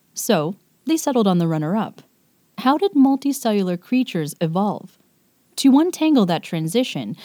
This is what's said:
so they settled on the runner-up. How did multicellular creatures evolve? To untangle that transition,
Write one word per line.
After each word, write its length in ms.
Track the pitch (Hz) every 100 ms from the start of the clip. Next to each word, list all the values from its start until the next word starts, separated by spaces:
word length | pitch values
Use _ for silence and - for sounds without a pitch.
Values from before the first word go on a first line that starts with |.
| _
so 420 | - - 185 151 - _ _ -
they 120 | 320
settled 300 | 294 247 196
on 120 | 175
the 80 | 165
runner-up. 560 | 156 151 214 175 - - _ _ _ _ -
How 180 | 247 302
did 160 | 392
multicellular 840 | 294 269 269 277 269 233 208 185 175
creatures 560 | - 254 247 175 147 -
evolve? 560 | 160 170 208 135 - _ _ _ _ _ _ -
To 220 | 269 262
untangle 460 | 349 - 311 269 180
that 180 | 160
transition, 720 | - 165 160 220 254 151 110 175